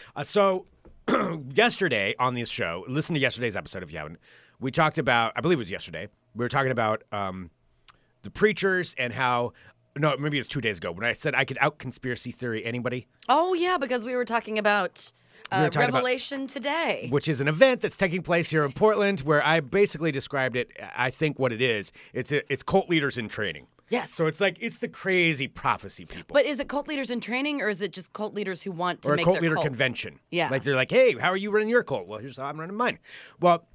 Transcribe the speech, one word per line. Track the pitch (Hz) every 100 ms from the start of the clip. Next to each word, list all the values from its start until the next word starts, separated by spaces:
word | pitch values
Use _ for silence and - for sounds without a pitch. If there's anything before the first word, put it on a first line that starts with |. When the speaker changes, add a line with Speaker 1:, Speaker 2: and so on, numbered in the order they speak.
| - -
Speaker 1:
Uh, |
so | 143 208 196 185 - _ - - -
<clears throat> | - 196 165 135
yesterday | 139 233 - 185 113 98 120
on | 127
this | 123 117
show, | - 92 85 95
listen | 135 156
to | 160
yesterday's | 131 113 120 95
episode | 76 98
if | 87
you | 78
haven't. | 76 85 _ - _ _
We | 127
talked | 147 156 160
about, | 135 120 113 -
I |
believe | 123 170
it |
was | 98
yesterday, | 92 - 80 104 - _
we | 107
were | 120
talking | 139 135
about, | 120 110 - -
um, | 104 98 92 87 - _ _ - - _ _
the | -
preachers | - 214 208 196 185 170 -
and | 123
how, | 120 127 123 120 - - _ _ -
no, | 151 131
maybe | 147 147
it |
was | 117
two | 143
days | 113 92
ago | 90
when | 85 117
I |
said | - 156
I | 127 135
could | 131
out | 143 -
conspiracy | 131 - 131 117 127
theory | 113 123 110
anybody. | 107 120 120 123 - _ -
Speaker 2:
Oh, | 277 349
yeah, | 370 349 359
because | 262 247
we | 226
were | 247 240
talking | 226 214 214
about, | 208 208 180 - - - _ - -
uh, | -
Speaker 1:
We |
were | 156
talking | 147 143
about | 254
Speaker 2:
Revelation | 247 254 - 277 269
Today. | 285 269 311 302 151 -
Speaker 1:
Which | 135 156
is | 135
an | 139
event | 156 262 247
that's | 190 -
taking | 196 180
place | 156 170 165
here | 156 147
in |
Portland | 131 214 208 202 196
where | 135 147
I | 143 165
basically | 135 196 202 151 165
described | 135 - 139 131 120
it, | 117 - 98
I | - 127
think, | - 156 143
what | 131
it | 113
is. | 127 107 95 - -
It's | - -
a, | 143 -
it's | 135
cult | - 196 -
leaders | 165 143 127
in | 107
training. | - 101 76 - _ _
Speaker 2:
Yes. | 233 247
Speaker 1:
So | - 160
it's | 156
like, | 196 185
it's | 233 233
the | 240
crazy | - 190 185 170 143 135
prophecy | - 135 110 101 -
people. | 87 - -
Speaker 2:
But | 269
is | 277 269
it | 285
cult | 277 285
leaders | 294 247
in | 240
training, | - 247 285 294
or | 208
is | 190
it | 196
just | 175 175
cult | - 214
leaders | 208 196 180
who | 202
want | 165 180 170
to | -
Speaker 1:
Or |
a | 147
Speaker 2:
make |
Speaker 1:
cult | 165 185
Speaker 2:
their |
Speaker 1:
leader | 165
Speaker 2:
cult? | 156 151
Speaker 1:
convention. | 120 131 117 104 73 _
Speaker 2:
Yeah. | 170 156
Speaker 1:
Like, | 135
they're | 120 135
like, | 127
"Hey, | 202 254 131
how | 160
are | 190
you | 208
running | 208 214
your | 240
cult?" | - 127 90
"Well, | 104
here's | 127 127
how |
I'm | 139 151
running | 165 202
mine." | 240 - - - - -
Well, | 175 170 -